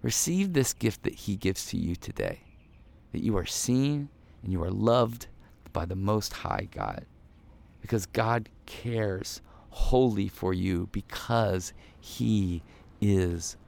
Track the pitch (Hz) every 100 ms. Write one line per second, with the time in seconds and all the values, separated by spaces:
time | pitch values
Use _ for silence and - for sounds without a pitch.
0 | 120 - 160 180 196 151 131 - 107 -
1 | - - - 98 95 95 - 85 80 87
2 | - - 50 - - - - - - -
3 | - - - 101 85 - - 127 139 147
4 | 143 - - - 95 92 85 98 110 120
5 | 113 120 - - - - - - 85 95
6 | 98 107 - - - - 98 - 98 -
7 | - - - - - - - - - 113
8 | 92 - 113 117 110 - - - 123 113
9 | 104 95 - - - - - - - 127
10 | 127 104 95 - 92 92 92 90 90 101
11 | - - - 117 107 92 90 - - -
12 | - - 117 107 95 85 - - - -
13 | 104 98 90 85 - -